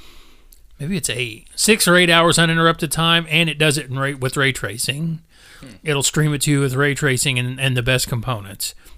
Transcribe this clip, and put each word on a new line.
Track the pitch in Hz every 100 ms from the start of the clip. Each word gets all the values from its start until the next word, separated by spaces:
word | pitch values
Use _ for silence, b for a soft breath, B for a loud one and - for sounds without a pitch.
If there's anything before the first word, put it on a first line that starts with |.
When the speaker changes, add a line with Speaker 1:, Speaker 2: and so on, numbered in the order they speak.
| b b b b b b - -
Speaker 1:
Maybe | 143 190
it's | -
eight. | 123 123 107 - -
Six | - 214 185
or | 180
eight | 175
hours | 170 170 165
uninterrupted | 165 165 165 165 160
time, | - 165 170 160
and | 156 170
it | 147
does | 156 143
it | 127
in | 131
ray, | 135
with | 139 127 147
ray | 135
tracing. | 123 107 113 - 139 165 160 - B B B
Speaker 2:
Hmm. | 135 98
Speaker 1:
It'll | 151 143
stream | - 160 151 143
it |
to | 147
you | 143
with | 139 127
ray | 143
tracing | 135 147 127 147 127
and, | 123 131
and | 135 127
the |
best | 120 127 -
components. | 120 113 113 98 90 - b b